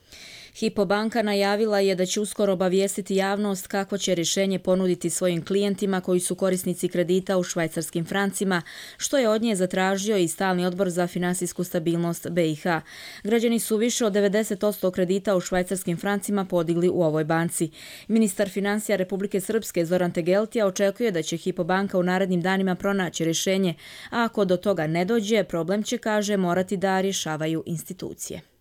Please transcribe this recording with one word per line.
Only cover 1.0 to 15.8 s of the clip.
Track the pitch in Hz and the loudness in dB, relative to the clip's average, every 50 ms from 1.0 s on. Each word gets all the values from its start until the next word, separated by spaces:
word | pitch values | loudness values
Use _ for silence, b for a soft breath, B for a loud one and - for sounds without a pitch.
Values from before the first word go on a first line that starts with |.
| 220 226 240 240 208 | 0 0 -2 0 0
najavila | 208 202 202 196 196 208 208 226 214 208 196 | 0 2 2 2 2 2 2 0 2 2 2
je | 196 190 190 | 2 2 2
da | 175 185 | 2 0
će | 180 - 214 | -2 0 -2
uskoro | 214 202 - - 208 196 190 | -4 -4 0 0 2 2 2
obavijestiti | 175 190 185 180 190 196 196 - 220 190 - 196 | 2 2 2 2 2 2 0 -2 -4 -4 0 0
javnost | 190 190 196 202 202 208 202 196 185 - | 0 0 0 0 0 0 -2 -2 -4 -6
kako | - - 196 196 - 208 190 | -4 -4 -4 -2 -2 -4 -4
će | - 190 180 | 0 0 0
rješenje | 170 165 - - 196 196 190 190 180 | 0 0 0 0 0 0 0 0 0
ponuditi | - 190 185 185 190 180 175 175 - 170 | 2 2 2 4 4 2 0 0 0 -2
svojim | - - 185 180 170 165 147 | -2 0 0 0 0 0 -2
klijentima | - 190 202 202 202 196 190 214 196 190 185 | 0 0 2 2 2 0 0 0 0 0 0
koji | 180 - 180 180 | 0 2 0 0
su | 180 - 180 | 0 -2 -2
korisnici | 180 190 190 185 180 - 185 175 - - 175 | 0 0 0 0 0 -2 -4 -2 -2 -2 -2
kredita | - 180 175 165 185 190 185 - 196 185 | 0 0 2 2 2 0 2 0 0 0
u | 180 | 0
švajcarskim | - - 180 165 160 - 170 160 - - 175 165 | 0 -2 -2 -2 -2 -2 -6 -6 -4 -4 -4 -4
francima, | - 196 196 202 196 190 - 202 190 185 170 B B B B B B B | -2 -2 -2 0 -2 -2 -2 0 0 0 -2 B B B B B B B
što | B - - - 277 | B -4 0 2 2
je | 247 214 | 4 4
od | 214 220 226 | 2 2 2
nje | 233 214 | 0 2
zatražio | 175 185 180 - 185 185 190 196 190 190 214 220 | 2 0 0 2 2 2 2 2 0 0 0 2
i | 196 175 160 | 2 2 0
Stalni | - - 196 190 185 180 180 | 0 0 0 2 2 2 2
odbor | 185 180 180 196 180 | 0 0 0 0 0
za | 165 180 175 | 2 0 -2
finansijsku | 175 - 175 180 180 180 180 180 175 - - 180 | -2 -2 -2 0 0 0 -2 -2 -4 -4 -6 -6
stabilnost | - - 180 160 170 165 170 170 170 165 - - - | -4 -4 -2 0 0 0 2 0 0 -2 -4 -6 -2
B | 170 180 170 160 | 0 2 2 2
I | 156 | 0
H. | 147 - 185 165 160 B B B B B B B B B | -2 -2 -2 -2 -2 B B B B B B B B B
Građani | 202 226 233 220 233 233 220 | 0 2 2 4 2 2 0
su | - - 220 | 0 0 0
više | 208 226 247 - - 240 | 2 2 0 0 2 0
od | 208 190 | 2 2
devedeset | 208 202 202 190 214 220 - 214 196 | 4 4 4 4 2 0 0 -2 0
posto | 208 208 202 - - 185 | 0 0 0 0 0 0
kredita | 180 196 180 175 190 202 - 220 196 | 2 2 2 2 2 0 2 2 0
u | 180 | 0
švajcarskim | 175 - 185 180 180 180 196 185 | 0 0 0 0 0 0 -4 -4